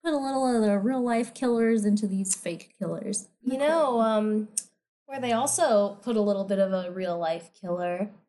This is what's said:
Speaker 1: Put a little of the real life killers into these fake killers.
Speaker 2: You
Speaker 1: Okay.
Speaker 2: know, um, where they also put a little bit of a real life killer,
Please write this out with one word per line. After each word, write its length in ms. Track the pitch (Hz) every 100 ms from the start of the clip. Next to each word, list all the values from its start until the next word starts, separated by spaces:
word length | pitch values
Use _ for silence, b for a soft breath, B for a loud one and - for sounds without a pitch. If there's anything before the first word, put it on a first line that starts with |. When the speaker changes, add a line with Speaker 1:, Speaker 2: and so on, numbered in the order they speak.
Speaker 1:
Put 80 | 330
a 40 | 294
little 280 | 269 269 262
of 160 | 233
the 160 | 214 202
real 240 | 214 262
life 320 | 240 233 240
killers 500 | - 254 233 226 226
into 220 | 208 208 208
these 300 | 190 190 -
fake 380 | - 165 - _
killers. 480 | 170 165 202 202 - _
Speaker 2:
You 120 | 247 262
Speaker 1:
Okay. 100 | 294
Speaker 2:
know, 340 | 330 285 233
um, 480 | 220 220 214 214 214 - - _ _ _ -
where 140 | 269
they 120 | 247
also 680 | 226 269 - 311 214 202 202
put 140 | 247 220
a 40 |
little 240 | 202 196
bit 160 | 196 196
of 120 | 196
a 200 | 185 180
real 260 | 185 185 170
life 320 | 165 170 - _
killer, 500 | 180 180 175 175 202 -